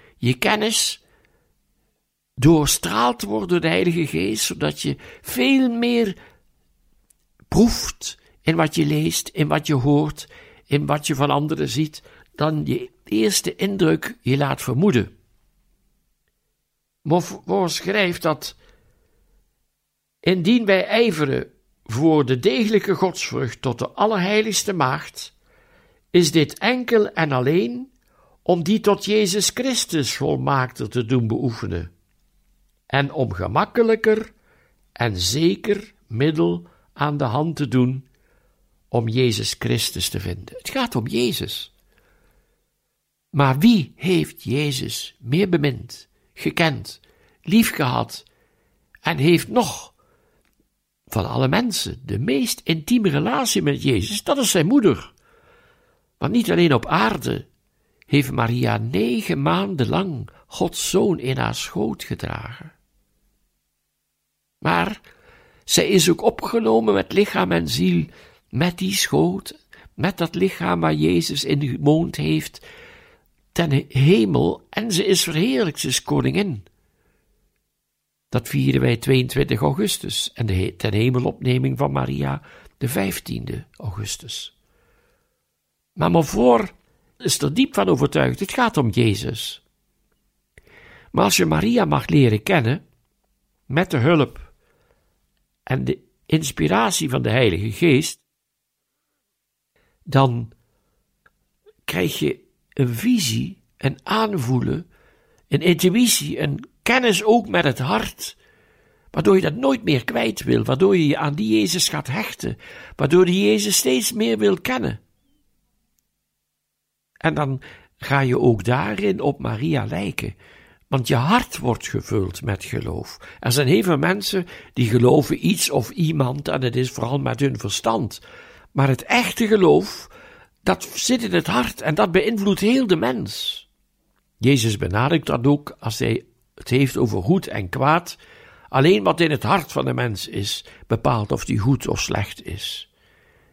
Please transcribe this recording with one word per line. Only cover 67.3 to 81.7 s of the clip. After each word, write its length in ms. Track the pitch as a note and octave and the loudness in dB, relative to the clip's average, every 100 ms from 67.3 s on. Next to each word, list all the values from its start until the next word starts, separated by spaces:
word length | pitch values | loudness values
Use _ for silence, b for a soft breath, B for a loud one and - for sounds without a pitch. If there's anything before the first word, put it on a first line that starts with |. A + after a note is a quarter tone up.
| F#3+ F3+ | 0 0
en 160 | E3+ D#3+ | 0 0
ziel, 380 | A#2+ F3+ F3 D3 B B B _ | 0 2 2 -2 B B B _
met 300 | B2 F3 F3 | -2 -2 -2
die 160 | F#3+ | -4
schoot, 640 | F#3+ - D3 E3+ G3 - - _ B B | -2 0 2 2 -2 -10 -20 _ B B
met 240 | - - - | -4 -4 -2
dat 160 | E3 | -6
lichaam 460 | F3+ F#3+ - F3 F3 | -2 -2 -2 -2 0
waar 140 | D#3+ | 0
Jezus 500 | D3+ D#3 F3 - C#3+ | 2 2 2 0 -4
in 240 | - D3 C#3+ | -2 -2 -2
gewoond 480 | D#3 D3 D#3+ F3 - | 0 2 2 0 -4
heeft, 500 | D3+ D#3 - - B B B B B B B _ _ | -2 -2 -4 -16 B B B B B B B _ _
ten 320 | - E3 C#3 - | -4 0 0 0
hemel, 800 | C3 C#3+ A3 G#3 C3 E2+ - _ | 2 4 4 4 2 0 -2 _
en 220 | - A3+ | -8 -4
ze 140 | E3+ G3 | -2 2
is 160 | F#3+ | 2
verheerlijkt, 580 | E3+ D#3 A#3 C4 F3+ - | 0 0 0 0 -2 -4
ze 80 | - | -4
is 140 | - | -4
koningin. 640 | - D3 B2+ D3+ G#3 G#2+ - _ _ _ _ _ _ _ _ _ _ _ _ _ _ _ - | -2 0 0 0 -2 -6 -10 _ _ _ _ _ _ _ _ _ _ _ _ _ _ _ -6
Dat 200 | A#2 - | -6 -2
vieren 320 | C#3+ C3+ C3 | 0 2 2
wij 160 | B2+ A#2 | 2 0
tweeëntwintig 640 | C3+ C3 B2+ C3+ C#3 A#2 | 2 2 2 -2 0 0
augustus 720 | D3 C#3 G#3 - - - - | 0 0 -2 -4 -6 -6 -6
en 140 | - A2 | -4 -2
de 80 | |
he-, 180 | F2+ F#2+ | 0 -2
ten 200 | - A2+ | -4 -2
hemelopneming 880 | G#2 B2 B2+ B2+ - B2+ B2+ C3+ | 0 2 0 -2 -2 -2 0 0